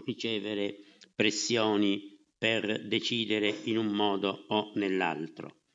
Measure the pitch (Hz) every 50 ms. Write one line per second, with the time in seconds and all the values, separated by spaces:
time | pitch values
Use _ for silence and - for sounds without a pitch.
0 | - - 113 - - 113 113 107 98 104 107 101 101 101 98 - - - - _
1 | - - _ - 107 110 107 - - - 117 117 110 110 104 101 104 101 98 101
2 | - - - - _ _ _ _ - 113 113 110 95 101 110 110 113 107 104 101
3 | - - 123 117 113 101 107 107 104 104 104 104 - 120 110 110 110 107 104 104
4 | 104 104 98 95 95 98 95 - - - 107 107 107 107 - 107 101 98 95 92
5 | 90 82 78 73 80 82 - - - - - _ _ _